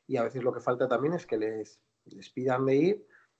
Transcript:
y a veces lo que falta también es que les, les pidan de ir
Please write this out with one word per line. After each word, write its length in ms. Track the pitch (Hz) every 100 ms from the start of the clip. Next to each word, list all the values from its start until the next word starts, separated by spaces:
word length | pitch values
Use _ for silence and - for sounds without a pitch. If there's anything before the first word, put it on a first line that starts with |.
| -
y 80 | 127
a 60 |
veces 200 | 117 127
lo 100 | 123
que 60 | 117
falta 280 | - 123 127
también 240 | 120 147
es 120 | 175 -
que 100 | 110
les, 420 | 107 110 104 _ _ _ -
les 240 | - -
pidan 340 | - 131 131
de 120 | 135 139
ir 300 | 170 208 - - _